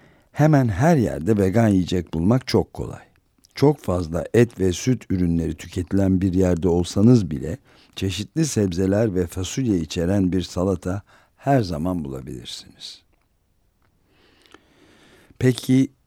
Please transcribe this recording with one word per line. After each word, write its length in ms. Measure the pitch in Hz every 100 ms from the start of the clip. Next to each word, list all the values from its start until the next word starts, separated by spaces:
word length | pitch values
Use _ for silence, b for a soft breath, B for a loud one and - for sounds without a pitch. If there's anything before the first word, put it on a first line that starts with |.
| b b b
Hemen 360 | - 156 143 123
her 300 | 92 156 156
yerde 400 | 90 69 85 107
vegan 300 | 95 104 113
yiyecek 460 | 95 85 90 85
bulmak 340 | 80 90 127 -
çok 260 | 104 -
kolay. 300 | - - - - _ _ _ _ -
Çok 240 | 143 147
fazla 460 | - 90 80 82 -
et 260 | 113 117 -
ve 140 | 92
süt 320 | 87 127 120 -
ürünleri 460 | 92 87 85 80 78
tüketilen 640 | 85 95 85 98 95 92
bir 120 | 98
yerde 340 | 90 90 87 90
olsanız 640 | 87 87 101 113 123 87
bile 260 | 67 71 - b b b -
çeşitli 500 | 95 92 101 160 156
sebzeler 720 | 110 98 85 95 101 117 90
ve 120 | 90
fasulye 500 | 95 92 - 123 92
içeren 540 | 78 87 85 101 92
bir 100 | 92
salata 600 | 85 92 92 90 90 95 - b b _
her 260 | 135 139
zaman 420 | 92 76 87 90
bulabilirsiniz. 960 | 69 65 65 62 - - - _ - - _ _ _ _ _ _ _ _ _ _ b b b b b b b b b b b b b _
Peki 500 | 127 123 - 131 135 _